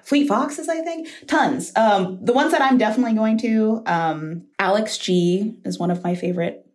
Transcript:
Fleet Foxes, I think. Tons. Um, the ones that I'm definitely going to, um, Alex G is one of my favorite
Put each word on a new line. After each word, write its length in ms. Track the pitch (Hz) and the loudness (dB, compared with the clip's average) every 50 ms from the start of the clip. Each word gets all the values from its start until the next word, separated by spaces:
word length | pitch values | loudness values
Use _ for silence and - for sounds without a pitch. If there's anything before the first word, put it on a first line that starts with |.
| _ | _
Fleet 220 | - 285 285 277 185 | 0 2 2 2 2
Foxes, 400 | 202 233 285 302 - - 311 339 | 2 0 0 -2 -4 -6 -6 -4
I 120 | 330 320 | -4 -4
think. 280 | 330 339 330 320 - - - - - | -4 -6 -8 -8 -10 -12 -16 -18 -6
Tons. 460 | - 311 311 247 - - - - - - | -2 0 2 2 2 0 -4 -6 -2 0
Um, 440 | 220 226 220 202 190 185 180 - - - | 2 4 4 4 2 0 -2 -4 -4 -2
the 80 | - | 0
ones 200 | 240 269 302 320 339 | 2 2 2 2 2
that 80 | 302 | 2
I'm 160 | 269 269 262 | 2 4 4
definitely 380 | 247 214 214 220 262 247 226 220 | 4 2 2 0 0 0 0 2
going 220 | 214 220 220 220 220 | 2 2 2 2 0
to, 420 | - 226 220 220 214 214 220 226 - | 0 0 2 2 2 2 0 -2 -2
um, 580 | - 175 165 165 160 156 156 156 156 165 170 - _ _ | -2 -2 0 0 -2 -2 -4 -6 -8 -8 -10 -12 _ _
Alex 400 | - 196 185 196 214 220 214 - | -2 0 2 2 0 0 -2 -6
G 640 | - - - 180 180 175 175 175 190 208 226 - - - | -6 -2 0 2 2 4 2 2 0 -2 -4 -6 -8 -8
is 120 | - 180 | -8 -6
one 140 | - 175 175 | -4 -2 -2
of 100 | 175 175 - | -2 -2 -2
my 100 | 175 175 | -4 -4
favorite 500 | 175 - 180 180 175 170 170 - - - _ _ | -2 -2 -4 -2 -2 -4 -4 -6 -8 -16 _ _